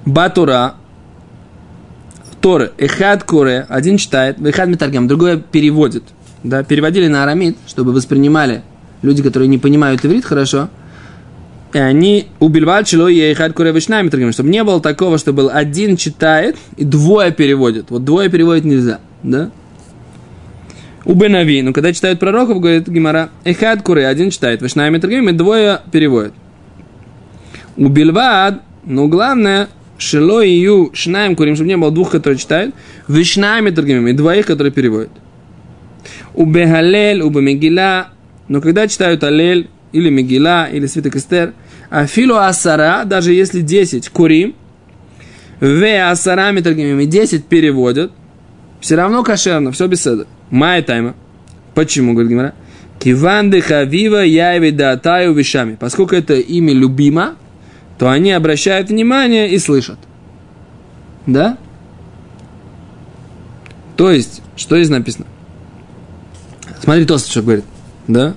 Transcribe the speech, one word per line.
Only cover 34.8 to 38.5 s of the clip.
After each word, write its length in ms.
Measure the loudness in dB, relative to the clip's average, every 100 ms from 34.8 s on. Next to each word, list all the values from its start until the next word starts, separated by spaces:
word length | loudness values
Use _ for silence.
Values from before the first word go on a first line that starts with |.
| -2 -2 -6 -14 -20 -20 -20 -20 -20 -20 -20 -20 -20 -20 -16
У 120 | -2 2
Бехалель, 760 | 2 2 2 2 2 2 0
у 80 | 0
Бемегила, 800 | 0 0 0 0 0 0 -2 -8 _ -20 -20
но 140 | -6